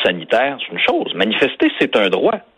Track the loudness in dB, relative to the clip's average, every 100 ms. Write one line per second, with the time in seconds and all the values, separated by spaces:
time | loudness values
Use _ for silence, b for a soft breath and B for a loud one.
0 | 0 -2 0 0 0 -2 -10 -2 0 0
1 | -2 -2 -2 0 0 2 0 2 0 2
2 | 2 2 0 -2 -8